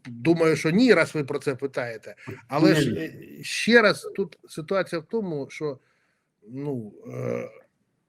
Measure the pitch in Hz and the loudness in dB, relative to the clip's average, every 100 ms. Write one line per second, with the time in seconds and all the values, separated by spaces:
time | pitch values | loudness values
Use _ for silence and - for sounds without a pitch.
0 | - 117 123 170 160 156 160 180 254 175 | -14 -4 2 4 4 4 2 4 6 4
1 | 151 156 135 143 143 123 139 139 120 113 | 2 -2 -4 -4 -4 -6 -6 -6 -8 -10
2 | - - - 98 - 143 160 156 127 131 | -16 -18 -14 -16 -6 4 4 6 2 -2
3 | 160 - - - - - - 240 208 156 | -6 -12 -18 -14 -8 -4 6 6 6 2
4 | - - 185 - - - 156 196 175 170 | -4 -6 -6 -8 -16 -10 -4 -2 -2 -6
5 | 151 226 190 151 131 - 151 127 _ _ | -6 -4 -4 -6 -8 -8 -8 -8 _ _
6 | _ _ _ _ 107 127 143 127 107 - | _ _ _ _ -16 -10 -6 -6 -8 -14
7 | - 127 123 60 60 - _ _ _ _ | -14 -8 -6 -6 -8 -14 _ _ _ _